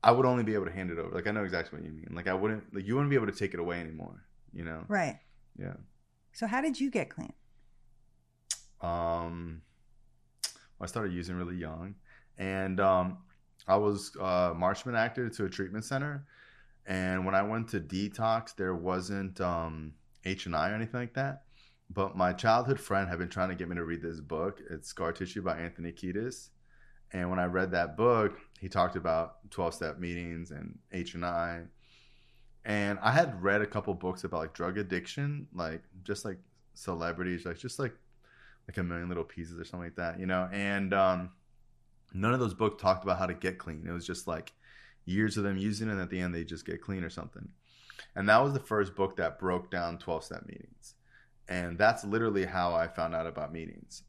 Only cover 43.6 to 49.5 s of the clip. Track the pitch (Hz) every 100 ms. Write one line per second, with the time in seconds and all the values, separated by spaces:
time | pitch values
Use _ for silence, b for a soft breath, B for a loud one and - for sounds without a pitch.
43.6 | - 78 85 87 85 87 - 82 - _
44.6 | B B B B - 92 110 104 101 95
45.6 | 101 104 110 101 90 92 90 85 80 82
46.6 | - 85 - 98 85 - - - - -
47.6 | B B B B B - 98 110 139 139
48.6 | - 107 95 92 95 - 82 80 92